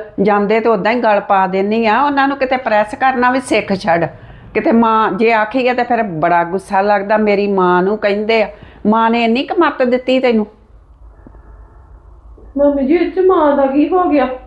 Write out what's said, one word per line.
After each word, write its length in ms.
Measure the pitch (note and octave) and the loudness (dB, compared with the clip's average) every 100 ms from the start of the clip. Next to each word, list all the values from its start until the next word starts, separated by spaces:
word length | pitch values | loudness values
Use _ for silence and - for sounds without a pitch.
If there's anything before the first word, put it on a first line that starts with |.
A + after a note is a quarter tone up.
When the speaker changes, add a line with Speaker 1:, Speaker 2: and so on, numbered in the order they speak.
| - - | -4 -4
Speaker 1:
ਜਾਂਦੇ 380 | G3 G3+ G3+ A3 | 0 0 0 0
ਤੇ 80 | A3+ | 0
ਉਦਾਂ 240 | G#3+ G#3 | 0 0
ਹੀ 80 | A#3+ | 0
ਗਲ 200 | A3+ G3+ | 0 0
ਪਾ 260 | G3+ G3 F#3+ | 0 0 0
ਦਿੰਨੀ 400 | F#3+ G3 A3 A3+ | -2 -2 0 0
ਆ, 160 | A3 | 0
ਉਹਨਾਂ 260 | C#4+ C#4 C4+ | 0 0 -2
ਨੂੰ 80 | C#4 | -2
ਕਿਤੇ 200 | C4 C4 | -2 -2
ਪ੍ਰੈਸ 380 | B3 G#3+ G#3+ | -2 -2 -2
ਕਰਨਾ 360 | C4 C4 B3 B3 | -2 -2 0 0
ਵੀ 100 | C4 | 0
ਸਿੱਖ 340 | C4 C4 G#3 | 0 -2 -2
ਛੱਡ। 300 | G3 G#3 E3+ D#3+ - - - - | -4 0 0 -2 -8 -20 -20 -8
ਕਿਤੇ 180 | - D4 | -4 0
ਮਾਂ 400 | A#3 A3+ A3 G#3+ | 2 2 2 0
ਜੇ 200 | F#3 A3+ | 0 0
ਆਖੀ 360 | A3+ G#3+ C4 B3 | 2 0 -2 -2
ਆ 60 | |
ਤੇ 80 | B3 | -2
ਫਿਰ 200 | A#3+ A#3+ | -2 -2
ਬੜਾ 420 | A3 D#3+ E3+ E3+ | -2 -2 0 0
ਗੁੱਸਾ 360 | E3+ F#3 - G3+ | 0 -4 -4 -2
ਲੱਗਦਾ। 360 | G3+ G#3 G3 G#3+ | 0 0 0 0
ਮੇਰੀ 300 | G#3+ G3+ G3+ | 2 0 0
ਮਾਂ 360 | G3 F3+ F3+ | 0 2 2
ਨੂੰ 160 | F#3 G#3+ | 0 0
ਕਹਿੰਦੇ 440 | G#3 G3+ G#3+ A3+ | -2 -2 0 0
ਆ, 60 | G3+ - - - G#3 | -2 -6 -20 -8 -2
ਮਾਂ 240 | A3 A3+ | 2 2
ਨੇ 140 | A#3 | 2
ਇੰਨੀ 180 | A3+ A#3 | 0 0
ਕੁ 120 | C#4+ G4 | -2 -2
ਮੱਤ 240 | D#4 C#4 | -2 0
ਦਿੱਤੀ 380 | B3+ B3 B3+ C4 | 0 0 0 0
ਤੈਨੂੰ? 260 | B3+ A3+ G#3 - - - - - - - - - - - - - - - - - - - - C#4 | 2 0 -2 -10 -20 -20 -20 -20 -20 -20 -20 -20 -20 -20 -20 -20 -20 -20 -20 -20 -20 -20 -12 0
Speaker 2:
ਮੰਮੀ 300 | C#4+ C#4 C4 | 0 2 0
ਜੀ, 80 | |
ਇਹ 160 | E4+ E4+ | 0 0
'ਚ 80 | F#4 | 0
ਮਾਂ 380 | F#4 F#4 D4+ C#4 | 2 4 2 2
ਦਾ 100 | C4+ | 2
ਕੀ 220 | C#4 D4 | 2 0
ਹੋ 160 | F4+ | 2
ਗਿਆ? 240 | F4 C#4+ B3+ - | 2 2 0 -4